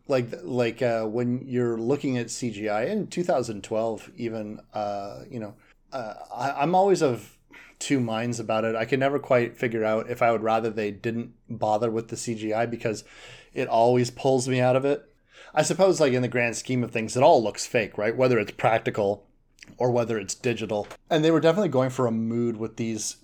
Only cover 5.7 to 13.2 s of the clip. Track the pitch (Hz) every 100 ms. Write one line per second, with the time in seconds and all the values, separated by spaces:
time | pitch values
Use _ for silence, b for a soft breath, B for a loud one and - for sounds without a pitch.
5.7 | b _ 131 110 - 76 110 135 139 147
6.7 | 185 202 170 151 117 - _ _ B B
7.7 | B - 139 117 110 120 117 110 110 113
8.7 | 113 113 135 135 143 - 123 117 - 127
9.7 | 113 107 110 - 120 117 113 110 113 113
10.7 | 107 104 98 123 117 120 - - 113 107
11.7 | 107 117 110 113 110 - 110 107 107 120
12.7 | 117 117 104 - B